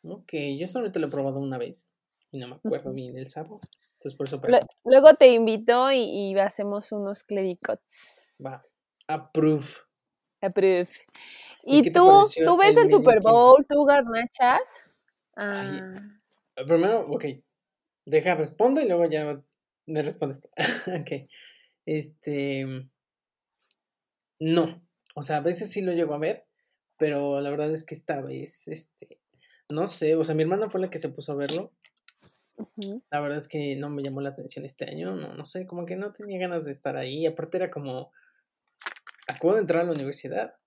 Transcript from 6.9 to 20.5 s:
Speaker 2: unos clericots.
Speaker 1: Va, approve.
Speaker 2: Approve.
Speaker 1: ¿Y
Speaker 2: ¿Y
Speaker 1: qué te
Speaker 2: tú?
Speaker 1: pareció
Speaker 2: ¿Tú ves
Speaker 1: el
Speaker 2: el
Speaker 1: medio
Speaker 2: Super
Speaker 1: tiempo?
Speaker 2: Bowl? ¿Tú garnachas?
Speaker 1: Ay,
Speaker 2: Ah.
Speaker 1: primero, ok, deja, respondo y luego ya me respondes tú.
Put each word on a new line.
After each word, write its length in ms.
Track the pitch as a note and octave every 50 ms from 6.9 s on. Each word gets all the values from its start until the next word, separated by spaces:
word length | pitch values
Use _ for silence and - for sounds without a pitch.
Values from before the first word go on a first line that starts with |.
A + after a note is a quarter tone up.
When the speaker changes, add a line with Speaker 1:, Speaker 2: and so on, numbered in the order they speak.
Speaker 2:
unos 320 | - G#3 G3+ G3 G3+ - -
clericots. 600 | _ G#3 G3 F#3+ F#3+ F3+ F3+ _ - - - _ _ - - - - - - - - - - C3+
Speaker 1:
Va, 80 | C3+ C3 B2+ _ _ _ _ _ _ _ _ _ _ D3+ D#3
approve. 680 | C3 _ _ D#3+ D#3 D#3 D#3 D3 C3+ - - - _ _ _ _ _ _ _ _ _ _ _ _
Speaker 2:
Approve. 480 | - G3 F3+ - F#3+ F#3+ F#3 F3 F3+ F3+ - - - _ _ - - - - - - - - _ _ -
Speaker 1:
¿Y 100 | C4+ D4
Speaker 2:
¿Y 20 |
Speaker 1:
qué 100 | - E4
te 100 | E4 F4
Speaker 2:
tú? 0 |
Speaker 1:
pareció 440 | F4 F#4+ G4 G4+ G4+ G#4+ - - D#4+
Speaker 2:
¿Tú 120 | D#4+ F4 F4
ves 180 | F#4+ G4+ A4
Speaker 1:
el 60 | A#4 A#4
Speaker 2:
el 60 | F#4+
Speaker 1:
medio 100 | G#4 G4+
Speaker 2:
Super 220 | B3 B3+ A#3 A3
Speaker 1:
tiempo? 0 |
Speaker 2:
Bowl? 440 | F#3+ A3 A3+ A#3 A#3+ B3 C4 C#4+ C#4+ _
¿Tú 160 | D4 C#4+ D4
garnachas? 1080 | C#4 C#4+ C#4+ C4 A#3 A3+ A3+ A#3 A#3+ _ - C4 B3 B3+ - - - - - - - _ _ _ _ _ _ _ _ _ - G#3 G3+
Speaker 1:
Ay, 380 | G3+ G3 G3 G3 F#3+ F#3 F#3+ F#3+
Speaker 2:
Ah. 280 | F#3+ G3 G3+ G#3 - _ _ _ _ _ _ _ _
Speaker 1:
primero, 460 | - C3 C#3 E3 E3 E3+ G3 A3 A3+
ok, 240 | - - C#3+ - - D3 C3 C3 _ _ _ _ _ _ _ _ _ _ _ _ _
deja, 300 | - C#3+ D#3 D3+ F3+ F3+
respondo 460 | D#3 D#3 D3 - _ G#3+ B3+ C4+ D4
y 60 | D4 A3+
luego 180 | F3+ E3+ E3+ E3
ya 360 | D#3 D3+ D3+ D3 D3 C#3 C#3 _ _ _ _ _ _ _ _ -
me 140 | D#3 D3+ D3
respondes 380 | D3 D3 - - C#3 C3+ C#3
tú. 80 | _ -